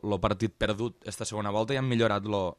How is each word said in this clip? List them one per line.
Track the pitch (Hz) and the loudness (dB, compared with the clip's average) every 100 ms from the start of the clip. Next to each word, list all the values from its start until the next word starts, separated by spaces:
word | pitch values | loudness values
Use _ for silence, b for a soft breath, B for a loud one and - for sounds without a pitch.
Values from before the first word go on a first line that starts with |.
lo | 104 98 | 0 0
partit | - 98 113 | 2 2 -2
perdut | - 107 104 117 - - | 0 -2 0 -4 -6 -12
esta | - | -10
segona | 110 107 104 | -6 -4 -2
volta, | 104 113 | 0 0
ja | 135 | 0
hem | 131 | 2
millorat | 117 113 101 104 | 4 4 2 0
lo | 101 90 | 0 0